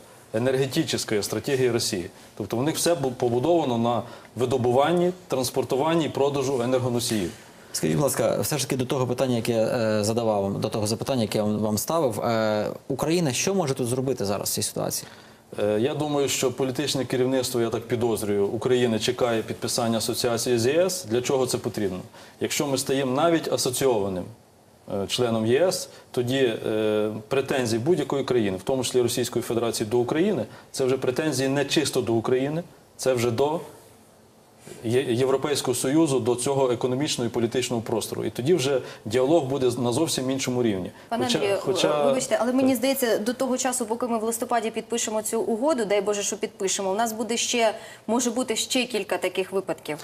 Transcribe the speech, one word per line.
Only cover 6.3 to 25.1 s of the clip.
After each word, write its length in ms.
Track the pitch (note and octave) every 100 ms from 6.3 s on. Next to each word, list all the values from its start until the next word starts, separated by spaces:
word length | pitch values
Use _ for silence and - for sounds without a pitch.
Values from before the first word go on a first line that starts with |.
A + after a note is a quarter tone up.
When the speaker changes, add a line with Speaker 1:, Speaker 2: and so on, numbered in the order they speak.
| C#3+ C3 C3+
Speaker 1:
енергоносіїв. 720 | A#2+ C3 B2 A#2+ A#2 A2 E2+ - - - -
Speaker 2:
Скажіть, 240 | - - D#3+
будь 80 |
ласка, 340 | C#3 - A2+ -
все 160 | A2 D3+
ж 60 |
таки 140 | B2+ C3+
до 80 | B2+
того 220 | C#3+ B2+
питання, 280 | B2 C3+ A#2+
яке 160 | A2
я, 120 | A#2
е, 400 | A2 B2 A2 G#2+
задавав, 580 | G#2 A2+ A2+ G#2 G2 G2+
до 80 | G#2+
того 180 | A2+ G#2
запитання, 340 | A2+ - C3
яке 160 | G#2+ A2+
я 60 |
вам, 140 | G#2+ G#2+
вам 200 | G#2+ G#2
ставив. 420 | - E3 C#3+ G#2
Е, 480 | A#2+ A2+ A2 G#2+ G2+ - -
Україна 460 | C3 D3 F3 D#3+
що 200 | A#2+ -
може 200 | G3 D3+
тут 140 | C3+ A#2+
зробити 380 | B2+ C3 B2 G2
зараз 240 | G2+ -
в 20 |
цій 100 | -
ситуації? 460 | G#2 G#2+ F#2 - - - - - - -
Speaker 1:
Е, 200 | G#2 G#2+
я 140 | B2+
думаю, 360 | D3 D3+ C#3+ C#3
що 220 | - C3
політичне 540 | B2 C3+ B2+ C#3+ C#3 B2+
керівництво, 560 | B2+ B2+ C3 B2 A#2+
я 80 | A#2
так 180 | A#2 -
підозрюю, 600 | A#2+ A#2 G#2 G#2 G2+ G2+
України 520 | A#2+ C3 B2 B2 A2
чекає 420 | - B2 B2 A2+
підписання 560 | A2 A2 A#2 - A#2 A2+
асоціації 640 | - A2 B2 A#2 B2+ A#2+
з 60 | A#2+
Є 200 | D#3 F#3
С. 200 | F3+ G#2+
Для 120 | A#2+
чого 240 | B2 C3+ B2+
це 120 | B2
потрібно? 420 | B2 A2+ G2+ F#2 - - - -
Якщо 280 | G#2+ - D3
ми 100 | C3
стаємо 380 | C3 C3+ C3+ C3
навіть 380 | E3+ D#3+ -
асоційованим, 720 | B2 C3+ B2 C3+ A2+ G2 F#2 G#2 - - _ - - -
е, 140 | G2
членом 380 | F#2+